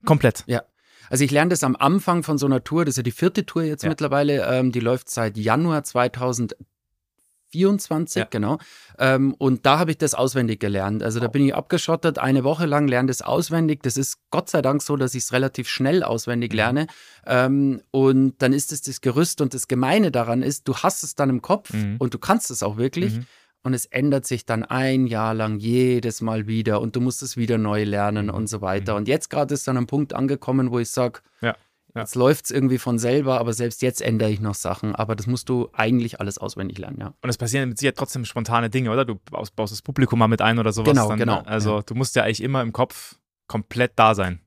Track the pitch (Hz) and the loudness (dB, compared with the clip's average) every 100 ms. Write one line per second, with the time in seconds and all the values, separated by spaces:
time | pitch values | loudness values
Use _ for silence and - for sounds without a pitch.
0 | - 156 127 - - 120 - _ _ _ | 4 4 4 0 -4 -4 -4 _ _ _
1 | - 131 139 143 170 175 139 127 139 190 | -4 0 2 4 2 2 0 2 4 2
2 | 190 175 160 151 139 131 - 156 156 131 | 2 0 0 0 2 0 0 0 0 0
3 | 120 - 175 214 - 165 160 151 165 160 | -2 0 0 0 -2 -2 -2 -2 -2 -2
4 | 151 139 143 139 95 127 127 123 117 127 | 0 2 2 2 2 2 2 2 0 0
5 | - - 113 104 107 123 170 156 - 123 | -2 -4 -4 -2 0 2 2 0 -2 0
6 | 123 123 127 120 113 - - _ _ _ | 0 0 -4 -2 -4 -6 -18 _ _ _
7 | _ _ _ _ _ 156 196 202 - 156 | _ _ _ _ _ 0 2 2 0 -4
8 | 170 - 110 110 104 151 - - - - | -2 -4 -4 -2 -2 -2 -6 -20 -20 0
9 | 135 131 135 - 135 127 135 147 170 151 | 2 4 2 2 0 2 4 4 2 0
10 | 151 - 131 131 117 107 104 98 95 107 | 0 0 0 0 -2 0 -2 0 -2 -2
11 | 113 110 117 139 139 - - 175 - 165 | -2 -2 -2 2 2 2 -2 -2 0 0
12 | 170 143 131 135 131 156 165 143 147 123 | 0 0 2 2 2 0 0 2 2 2
13 | 131 123 - 143 170 165 160 147 131 127 | 0 -2 -2 -2 0 0 0 0 -2 -2
14 | 139 - _ 156 - 160 131 143 - 143 | -4 -6 _ -4 0 0 2 0 -2 -2
15 | 131 127 - 127 135 - 120 - 131 175 | -2 -4 -2 0 0 -2 -8 -2 2 2
16 | - 117 - 120 120 110 110 135 156 - | 0 -4 -2 -4 -2 0 2 0 -2 -8
17 | - - - 127 131 139 139 123 _ 135 | -20 -18 0 2 4 4 2 0 _ 2
18 | 135 131 135 - 131 139 - 156 - 131 | 6 6 4 2 2 2 -2 -8 -8 -2
19 | 135 123 170 - 139 127 - 123 131 196 | 0 2 0 0 -2 -2 -2 0 2 4
20 | 190 123 113 120 131 139 - 127 185 - | 4 2 0 0 0 -2 -4 0 0 -2
21 | 143 - 139 127 - 196 - 110 104 110 | -8 -2 0 0 0 -2 -2 -4 -2 -2
22 | 123 117 - 214 - 120 101 107 127 170 | -4 -4 0 0 0 -4 -4 -2 -2 -2
23 | 180 113 123 _ _ _ 131 127 - 127 | -2 -4 -8 _ _ _ -4 -4 -2 -2
24 | 143 139 - 120 - 113 113 131 131 131 | 0 0 -2 -6 -2 -4 -2 -2 0 2
25 | 127 113 110 110 107 107 110 123 127 123 | 0 0 -2 -2 -2 -2 0 2 4 2
26 | 117 - 113 110 107 113 110 104 117 123 | -2 -4 -4 -4 -2 -2 0 0 -2 -2
27 | 127 - 131 - 113 117 107 104 104 101 | -2 -2 -8 -4 0 0 0 0 -2 0
28 | 104 104 104 101 - 110 95 98 101 104 | 0 0 -2 -4 -4 -4 -2 -2 -2 -2
29 | 107 156 - - 143 143 - 127 120 139 | 0 -2 -2 -4 -2 -2 -2 -2 0 -2
30 | 143 - 135 139 - 131 127 120 117 - | -2 -2 -2 -2 -2 0 0 -2 -2 -2
31 | 123 - _ _ 117 107 _ _ _ 120 | -2 -4 _ _ -6 -6 _ _ _ -10
32 | 107 123 127 151 - 131 131 127 - 120 | -6 2 4 4 0 0 2 0 0 0
33 | 117 135 135 127 117 107 120 - 127 - | 2 2 2 0 0 -2 -4 -2 -2 -2
34 | - 110 110 104 107 101 - 92 107 101 | -2 0 0 0 -2 -4 -4 -4 -4 -4
35 | 110 107 104 123 - 123 120 - 110 123 | -4 -4 -2 -4 -2 -2 -2 0 2 2
36 | 117 - 101 98 104 101 95 95 - - | 0 -6 -8 -6 -8 -6 -8 -8 -12 -10
37 | 104 - - 117 117 131 131 110 135 - | -12 -10 -6 -4 -2 -2 -2 -2 -2 -2
38 | 135 135 113 - 113 117 117 127 123 117 | -6 -6 -6 -6 -2 -2 0 -2 0 0
39 | 123 104 - 82 - - 104 107 - 135 | -2 -4 -8 -10 -8 -6 -6 -6 -8 0
40 | 131 120 113 113 110 117 110 104 120 139 | 2 4 4 4 2 2 0 2 4 4
41 | 107 107 117 101 - 107 107 104 104 117 | 4 2 0 0 -2 -2 0 -2 -4 -4
42 | 131 127 107 113 127 135 117 107 127 - | -2 0 0 0 -2 -2 -4 -2 -2 -2
43 | - - _ _ _ 110 - 117 123 - | -20 -20 _ _ _ -6 -4 0 0 6
44 | 110 101 92 90 | 4 6 0 -4